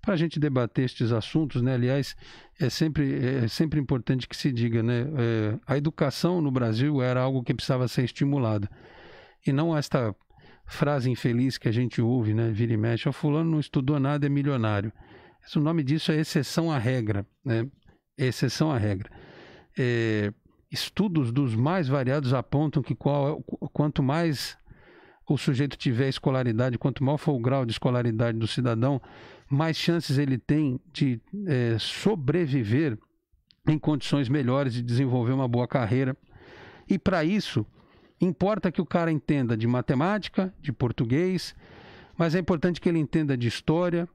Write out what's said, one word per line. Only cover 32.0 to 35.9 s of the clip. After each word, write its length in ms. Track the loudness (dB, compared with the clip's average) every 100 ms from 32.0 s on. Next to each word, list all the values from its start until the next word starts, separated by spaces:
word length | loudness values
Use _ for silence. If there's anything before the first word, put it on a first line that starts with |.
| 0 2 0 0 2 0 2 2 0 -4 _ _ _ _ _ _ 0
em 100 | 0
condições 520 | 2 -2 0 0 2
melhores 440 | 0 2 2 0
de 80 | -2
desenvolver 520 | -2 0 2 2 2
uma 140 | 0 0
boa 200 | 0 0
carreira. 480 | 0 0